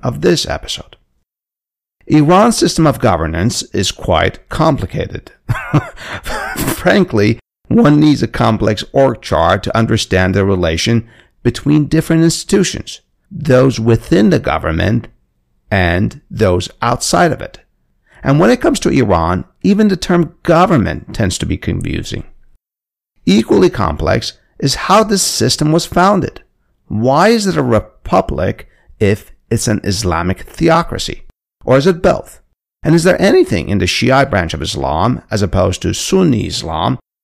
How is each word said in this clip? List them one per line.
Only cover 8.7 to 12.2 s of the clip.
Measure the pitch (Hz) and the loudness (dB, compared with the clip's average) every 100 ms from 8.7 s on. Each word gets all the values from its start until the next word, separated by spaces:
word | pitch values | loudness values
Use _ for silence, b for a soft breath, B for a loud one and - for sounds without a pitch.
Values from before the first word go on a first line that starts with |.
| 104 - | -2 -2
org | 135 131 113 | 2 2 0
chart | - 76 85 98 | -2 0 0 0
to | - 113 | -4 -2
understand | 110 113 - 92 92 98 | 0 -2 0 0 0 0
the | 98 | 0
relation | 92 82 82 123 117 - b b b | 0 0 -2 0 -2 -2 b b b
between | 123 - 143 151 143 | -4 -2 0 2 2
different | 160 - 165 | -2 0 2